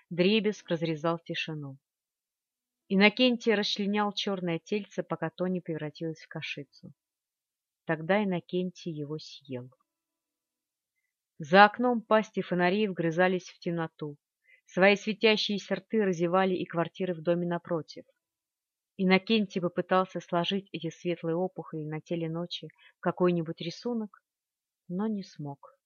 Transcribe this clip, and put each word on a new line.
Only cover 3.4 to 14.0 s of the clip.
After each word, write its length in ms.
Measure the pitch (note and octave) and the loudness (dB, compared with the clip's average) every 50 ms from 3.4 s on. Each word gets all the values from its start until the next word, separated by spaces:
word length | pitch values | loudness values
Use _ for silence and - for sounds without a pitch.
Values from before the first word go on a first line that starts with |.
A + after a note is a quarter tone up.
| - A#3 G#3+ | 2 2 2
расчленял 580 | G3+ G#3 - - - G3+ G3 G3+ G#3 G#3 G#3 G3+ | 2 0 -2 -2 -4 -2 -2 -2 0 -2 -2 -4
черное 460 | - - G#3 G3 F#3 F3+ F3 E3 E3 | -4 -4 -4 -4 -2 -2 -2 -4 -4
тельце, 440 | - - G3+ G#3+ G3 - - - F3 | -4 -4 -6 -6 -6 -6 -8 -8 -8
пока 280 | - E3+ - - D#3+ | -6 -6 -6 -6 -6
то 160 | - - F3+ | -6 -4 -4
не 160 | F#3 F#3 F3+ - | -4 -4 -4 -4
превратилось 580 | - D#3+ D#3 D#3 D3+ - - E3 D#3+ D#3+ - | -6 -6 -6 -8 -8 -8 -8 -8 -8 -8 -10
в 80 | - - | -12 -14
кашицу. 640 | - D#3+ - - - D3+ C#3+ - _ - - B2+ - _ _ _ _ _ _ _ _ _ _ _ _ _ _ _ _ _ _ | -12 -10 -10 -10 -10 -12 -14 -16 _ -20 -20 -20 -20 _ _ _ _ _ _ _ _ _ _ _ _ _ _ _ _ _ _
Тогда 360 | - D#3+ D#3 D#3+ D#3+ F#3+ G#3 G#3+ | -6 -6 -4 -2 0 0 0 0
Иннокентий 720 | G3 F3+ E3+ - - - F3+ F#3 F#3 - - - F3 D#3+ | 0 -2 -4 -4 -4 -4 -4 -4 -4 -6 -10 -10 -10 -8
его 260 | D3 D3 C#3 D3+ D#3 | -8 -8 -8 -8 -10
съел. 520 | - - - - - C3+ C3 B2 B2+ B2+ - _ _ _ _ _ _ _ _ _ _ _ _ _ _ _ _ _ _ _ _ _ _ _ _ _ _ _ _ _ _ _ _ - E3 | -10 -14 -20 -18 -14 -10 -10 -10 -10 -12 -18 _ _ _ _ _ _ _ _ _ _ _ _ _ _ _ _ _ _ _ _ _ _ _ _ _ _ _ _ _ _ _ _ -16 -2
За 220 | C#3 E3+ G3 G#3 | 4 8 10 10
окном 380 | G#3 - - A#3+ B3 B3 A3+ - | 10 8 4 0 2 0 0 2
пасти 400 | - G#3+ A3 G#3 - - G3 F3+ | 4 4 4 4 2 -2 -6 -4
фонарей 440 | - F3+ F3 F3 F3+ F#3 G#3+ G#3+ | -2 0 2 2 4 2 2 0
вгрызались 640 | G3+ F#3 E3+ E3+ E3 D#3+ E3 F#3 F#3 F#3+ F3+ - - | 0 0 0 -2 0 2 2 2 2 2 0 -4 -8
в 100 | - _ | -16 _
темноту. 580 | - F#3 E3+ E3+ E3 D#3+ - - | -6 -4 -4 -4 -4 -6 -8 -10